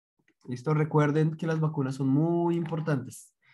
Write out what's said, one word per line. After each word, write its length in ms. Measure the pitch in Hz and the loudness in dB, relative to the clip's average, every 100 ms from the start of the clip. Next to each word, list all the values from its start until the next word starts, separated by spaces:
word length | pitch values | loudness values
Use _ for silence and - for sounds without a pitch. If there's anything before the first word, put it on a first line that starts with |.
| _ _ _ _ - | _ _ _ _ -12
Listo, 260 | 120 151 | -6 0
recuerden 640 | 151 156 151 147 151 156 156 | 0 2 4 4 2 0 0
que 100 | 165 | -2
las 140 | 160 | 0
vacunas 360 | 151 147 131 135 | 0 -2 -4 -2
son 120 | 135 | 2
muy 480 | 139 165 170 170 170 | 2 2 2 0 0
importantes. 800 | 151 160 156 135 - - - _ _ | -2 -4 -2 -4 -4 -16 -20 _ _